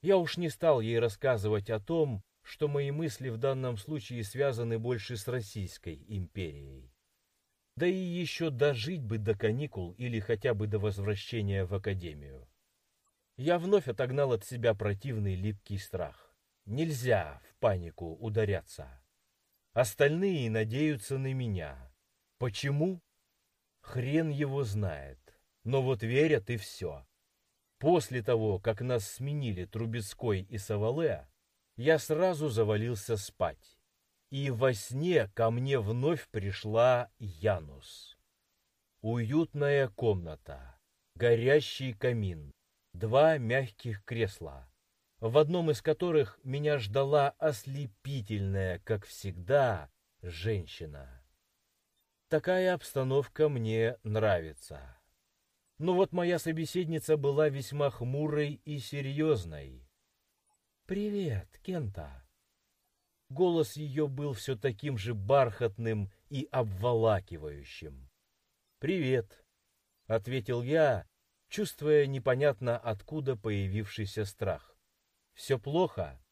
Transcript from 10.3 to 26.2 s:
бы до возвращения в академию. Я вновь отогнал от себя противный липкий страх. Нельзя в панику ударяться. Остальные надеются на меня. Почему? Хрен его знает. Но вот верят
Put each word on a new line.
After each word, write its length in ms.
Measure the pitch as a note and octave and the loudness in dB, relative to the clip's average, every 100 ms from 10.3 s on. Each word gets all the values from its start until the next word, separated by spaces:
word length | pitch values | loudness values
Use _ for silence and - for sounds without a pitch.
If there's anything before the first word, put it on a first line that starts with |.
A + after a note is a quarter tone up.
| A2 - | 0 2
бы 120 | G#2+ G#2 | 0 0
до 120 | G#2 | 0
возвращения 880 | G#2 G2 G2+ G2+ - A#2 G2+ G2 F2+ | 0 -2 -2 -4 -4 -4 0 0 0
в 80 | |
академию. 760 | G2 G2 F#2+ F2 D2 C#2+ C2+ - _ _ _ _ _ _ _ _ - | -2 -2 -4 -6 -10 -14 -16 -20 _ _ _ _ _ _ _ _ -4
Я 220 | C#3 F3 | 0 2
вновь 280 | F3 G3+ C3+ | 4 2 2
отогнал 460 | A2 B2+ C3+ C#3 | -2 0 2 2
от 140 | A#2 - | 2 -2
себя 280 | B2 A#2 | 0 2
противный 600 | G#2 G#2 G2 C#3 A2+ G2+ | 2 0 -2 -2 -2 0
липкий 440 | F#2 G2+ G2+ - G2 | 0 -2 -4 -6 -8
страх. 560 | - F#2 D2 - _ _ _ _ | -6 -6 -6 -8 _ _ _ _
Нельзя 760 | - A#2 E3 C#3 B2 G#2+ D#2 C#2 | -8 -2 -2 -2 2 2 2 -10
в 100 | - _ | -20 _
панику 560 | A#2 F#2+ E2+ - E2+ | 2 2 -4 -10 -10
ударяться. 880 | E2 A2+ G#2+ G#2+ F#2+ - - C2 - _ _ _ _ _ _ _ | -8 -2 0 2 0 -4 -18 -18 -20 _ _ _ _ _ _ _
Остальные 760 | - B2 - C#3+ D#3+ G3 E3+ A#2 | 0 0 4 4 4 0 0 0
надеются 680 | A2 G#2+ B2 D#3 C#3+ - C3+ | 0 0 0 0 0 -4 -4
на 160 | C3+ | -2
меня. 580 | C3 B2 F#2+ D2+ C2+ B1 _ _ _ _ _ | -2 -2 -2 -4 -10 -18 _ _ _ _ _
Почему? 640 | B2 G2+ C#3+ C#3+ E3+ F3+ _ _ _ _ _ _ _ _ | -6 -2 -2 0 0 -2 _ _ _ _ _ _ _ _
Хрен 480 | - B2+ B2+ D#3 D#3+ | -8 -4 0 2 2
его 340 | C#3+ C#3+ C3+ | 0 0 0
знает. 560 | B2+ G#2 G2 D2+ C2+ C2 _ _ _ _ | -2 0 -2 -4 -12 -18 _ _ _ _
Но 180 | A2+ C3+ | 0 2
вот 200 | B2+ A#2+ | 2 0
верят 460 | A2+ B2+ | 2 4